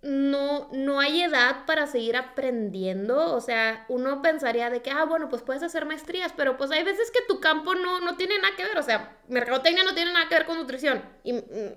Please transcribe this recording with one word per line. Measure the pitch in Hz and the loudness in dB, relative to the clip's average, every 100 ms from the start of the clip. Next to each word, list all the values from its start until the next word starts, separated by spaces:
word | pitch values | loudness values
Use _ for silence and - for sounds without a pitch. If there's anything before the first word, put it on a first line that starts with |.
no, | 285 277 277 277 277 285 285 | -2 2 2 2 0 -2 -2
no | 269 277 277 | -2 0 2
hay | 285 311 | 2 2
edad | 349 277 247 269 - | 2 4 4 2 0
para | 311 294 | 0 2
seguir | 262 226 247 | 0 0 -2
aprendiendo. | 254 - 262 240 208 190 185 190 208 269 330 254 | -2 -4 -2 -2 -4 -4 -4 -2 0 2 2 0
O | |
sea, | 233 233 226 220 - | 0 0 0 -2 -6
uno | 247 262 277 | -2 -2 2
pensaría | 330 311 269 233 240 | 2 2 0 0 0
de | 240 | -2
que, | 247 | -2
"Ah, | 277 311 | 0 2
bueno, | 330 294 | 0 -2
pues | 240 | -6
puedes | - 269 | -4 -4
hacer | 339 330 302 | -2 -4 -4
maestrías", | 311 302 370 359 - | -8 -6 -6 -4 0
pero, | 277 254 | 0 0
pues, | 277 | 0
hay | 311 | 0
veces | 339 392 453 | 0 0 0
que | 508 - | 0 0
tu | 381 | 2
campo | 320 311 302 370 | 2 2 0 -2
no, | 359 359 | 0 -2
no | 349 349 | -4 -4
tiene | 370 415 | -2 0
nada | 381 392 | 0 -2
que | 381 | -4
ver. | 392 | -2
O | |
sea, | 254 214 - - - | 0 -2 -4 -20 -4
mercadotecnia | - 233 254 285 349 | -2 0 4 4 4
no | 381 | 2
tiene | 339 339 | 2 2
nada | 349 320 | 2 4
que | 330 | 2
ver | 320 | 2
con | 330 | -4
nutrición. | 262 254 294 233 - - | -6 -2 0 0 -4 -12
Y, | - | -6
mm, | 247 - 185 202 | -6 -6 -8 -8